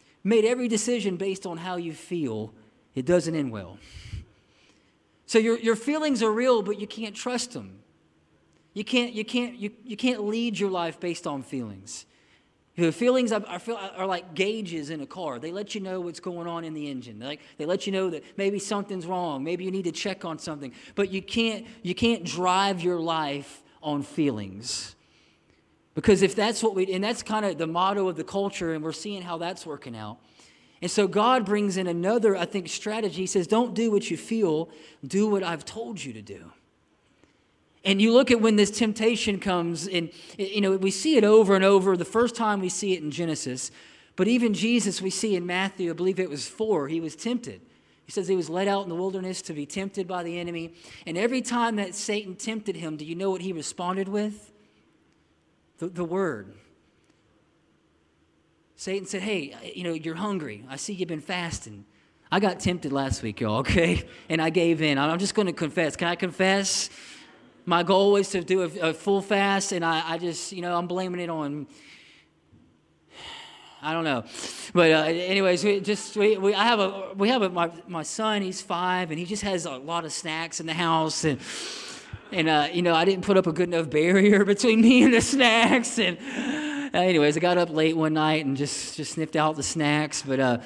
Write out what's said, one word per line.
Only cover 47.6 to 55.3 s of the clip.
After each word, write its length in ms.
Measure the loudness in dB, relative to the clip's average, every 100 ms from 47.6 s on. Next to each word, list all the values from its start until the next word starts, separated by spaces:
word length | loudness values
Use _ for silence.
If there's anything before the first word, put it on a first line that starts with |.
| -18 _ _ _
He 80 | -10
says 140 | -4 0
he 100 | 0
was 140 | 0
led 180 | -2 0
out 140 | 0
in 60 | -2
the 60 |
wilderness 480 | -4 -4 -4 -6 -8
to 100 | -10
be 120 | -10
tempted 420 | -8 -8 -6 -6 -6
by 160 | -6
the 160 | -6 -8
enemy. 360 | -8 -8 -10 -14 -20 -16 -8
And 100 | -2
every 240 | 0 0
time 360 | -2 0 0 0
that 180 | -4
Satan 400 | -6 -4 -4 -6
tempted 420 | -10 -8 -6 -6 -6
him, 200 | -6 -8
do 80 |
you 100 | -8
know 160 | -4 -2
what 120 | -2
he 100 | -4
responded 560 | -6 -8 -6 -4 -4 -2
with? 440 | -2 -4 -6 -16 _ _ _ _ _ _ _ _